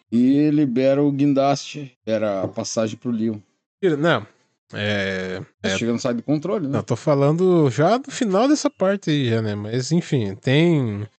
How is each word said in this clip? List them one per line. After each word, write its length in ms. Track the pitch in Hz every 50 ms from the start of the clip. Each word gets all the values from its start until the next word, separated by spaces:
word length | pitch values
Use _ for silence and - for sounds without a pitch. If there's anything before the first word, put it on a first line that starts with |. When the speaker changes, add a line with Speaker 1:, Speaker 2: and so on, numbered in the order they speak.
| _ _ 110
Speaker 1:
E 360 | 117 123 131 139 143 151 151
libera 520 | 147 151 151 131 117 127 131 135 139 143 147
o 80 | 143
guindaste, 800 | 143 135 143 147 139 135 135 139 143 139 - - - 147 143 131 - _ _
era 360 | 107 110 107 107 104 98 95 92
a 20 |
passagem 500 | 90 98 113 113 - - 117 113 110 113
pro 140 | - - 127
Leon. 280 | 120 110 110 113 107 107 - _ _ _ _ _ _ _ 196
Speaker 2:
Tira, 140 | 180 156
não, 280 | 139 151 170 151 110 104 - _ _ _ _ _ _ _ _ -
é, 680 | 104 104 104 104 101 98 98 95 95 92 92 92 92 - - _ _
Speaker 1:
Tá 100 | - -
Speaker 2:
é 60 | 95
Speaker 1:
chegando, 220 | 95 120 113 120 113
sai 160 | - 127 120
do 80 | 117 -
controle, 460 | - 147 156 147 175 214 214 151 135
né? 60 | 139
Speaker 2:
Não, 80 | 110 101
tô 100 | - 123
falando 720 | - - 156 147 139 139 143 156 170 185 185 180 170 151 131
já 280 | 110 123 151 180 226 254
do 140 | 277 269 -
final 340 | - 262 208 185 196 240
dessa 240 | 277 302 277 - 285
parte 400 | - _ 190 190 202 196 - 170
aí 180 | 151 147 135 117
já, 140 | 113 113 110
né? 140 | 107 104
Mas 340 | 104 104 107 113 127 127 -
enfim, 460 | 160 175 - - 156 131 107 98 98 -
tem 600 | - 131 131 151 165 175 165 147 127 113 101 101 104 - -